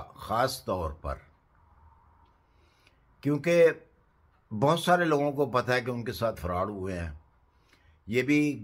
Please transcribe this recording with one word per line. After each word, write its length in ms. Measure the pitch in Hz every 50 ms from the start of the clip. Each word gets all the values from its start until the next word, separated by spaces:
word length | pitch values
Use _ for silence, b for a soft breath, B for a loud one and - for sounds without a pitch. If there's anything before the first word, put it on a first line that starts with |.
| - - - -
ख़ास 460 | - - 104 113 131 127 131 - -
तौर 260 | - 98 92 85 78
पर, 300 | 76 - - 71 69 - - _ _ _ _ _ _ _ _ _ _ _ - - - _ _ _ _ _ _ _ _ _ _ _ _ b b b b b b b b b b b _ _ -
क्योंकि 640 | 139 147 147 151 175 170 170 170 160 143 - - - _ _ _ _ _ _ _ _ _ _ _ - 110
बहुत 300 | 104 123 143 165 165 -
सारे 220 | 180 180 175 175
लोगों 260 | 160 156 139 143 147
को 140 | 135 139 143
पता 280 | 127 107 123 117 123 123
है 80 | 127
कि 100 | 120 123
उनके 200 | 120 120 113 127
साथ 220 | 117 - 117 113 110
फ्रॉड 380 | - - 87 87 90 95 104
हुए 220 | 104 98 92 98 92
हैं। 280 | 85 85 80 76 76 - _ _ _ _ _ _ b b b b b b b b b b b
ये 120 | 110 127 127
भी 400 | 143 147 151 151 147 135 113